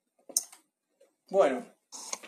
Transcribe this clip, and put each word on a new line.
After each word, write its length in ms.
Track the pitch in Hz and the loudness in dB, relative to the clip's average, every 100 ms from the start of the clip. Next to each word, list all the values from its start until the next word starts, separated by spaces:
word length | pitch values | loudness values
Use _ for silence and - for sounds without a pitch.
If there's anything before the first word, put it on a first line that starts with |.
| _ _ - - - - _ _ _ _ _ _ - | _ _ -6 -6 -6 -16 _ _ _ _ _ _ 0
bueno, 340 | 190 156 127 - _ _ - - - | 4 4 2 -8 _ _ -18 -14 -14